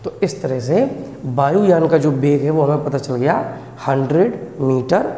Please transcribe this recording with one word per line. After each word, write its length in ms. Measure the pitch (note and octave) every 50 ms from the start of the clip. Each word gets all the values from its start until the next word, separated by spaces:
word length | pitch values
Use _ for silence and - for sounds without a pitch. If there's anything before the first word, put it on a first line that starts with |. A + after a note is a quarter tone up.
| -
तो 80 | - - - -
इस 180 | F#3 - -
तरह 180 | - C#3+ C3 B2+
से 240 | A#2 A#2+ D3+ G3 C4 C#4 - - - - - - - C3
वायुयान 600 | B2 B2+ C#3+ C#3 D#3 G3 G#3 G3 F3+ E3 D#3+ D#3+
का 100 | D#3+ D#3
जो 140 | C#3 D3+
वेग 320 | C#3 C3 C3 D3 C#3+ C#3+ B2+
है 60 | C#3+
वो 140 | D#3 D#3+ D3+
हमें 200 | D3+ D3+ C#3 B2+
पता 120 | C#3+ C3 C#3
चल 180 | B2 - C3
गया 200 | B2 B2 C#3+ F3 - - - - - - - - - - -
हंड्रेड 480 | C#3 C3+ C3+ C3 D3 D#3+ F#3+ A#3+ A#3 - - - - -
meter 400 | C#3+ C3 C3 C3 A#2+ B2+ E3 G3 B3+ - -